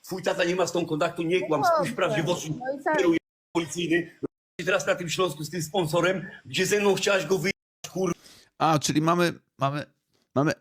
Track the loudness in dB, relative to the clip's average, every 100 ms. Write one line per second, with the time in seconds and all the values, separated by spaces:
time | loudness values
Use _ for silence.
0 | -10 -6 -2 0 0 2 0 0 -2 0
1 | -2 -2 0 0 2 2 4 2 0 0
2 | 0 0 0 -2 -4 -6 -6 -4 -2 2
3 | 2 2 -2 _ _ -6 -4 -4 -2 -2
4 | -2 -8 -12 _ _ -8 -2 0 0 -2
5 | -2 -2 -2 -2 -8 -6 -4 -2 0 2
6 | 2 0 -6 -14 -8 -2 2 2 4 2
7 | 2 2 2 0 0 -4 _ _ -10 -4
8 | -2 -2 -8 -20 _ -2 2 2 2 2
9 | 2 4 2 0 -12 -4 -2 -2 -8 _
10 | _ _ _ 0 0 2